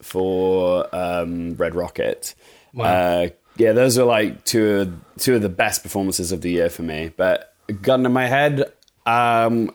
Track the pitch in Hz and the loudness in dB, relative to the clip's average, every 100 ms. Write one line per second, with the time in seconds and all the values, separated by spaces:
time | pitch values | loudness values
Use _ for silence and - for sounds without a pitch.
0 | - 92 95 92 92 92 90 90 - 90 | -8 -4 -2 0 2 2 2 0 -2 -4
1 | 90 87 85 87 85 85 85 82 87 - | -4 -4 -4 -6 -6 -4 -4 -4 -6 -4
2 | 55 - - - _ - _ 123 101 90 | -4 -4 -10 -16 _ -20 _ -4 0 2
3 | 90 87 87 - _ - 113 110 131 120 | 2 0 -2 -6 _ 0 2 4 4 4
4 | 123 110 107 - - 117 107 101 98 82 | 4 2 0 -4 -2 2 2 2 -2 -6
5 | - - - 123 104 90 110 - - 101 | -16 -6 0 2 2 -2 -2 -2 -6 -4
6 | 95 90 87 90 85 87 85 - 82 78 | -2 -2 -4 -4 -2 0 0 -2 -8 -6
7 | 80 - 92 90 - _ - 101 98 131 | -8 -2 0 0 -4 _ -12 -4 0 2
8 | 127 127 123 135 147 139 139 _ _ _ | 2 2 0 2 2 0 -4 _ _ _
9 | - 120 120 117 117 117 110 | 0 2 4 2 2 0 -2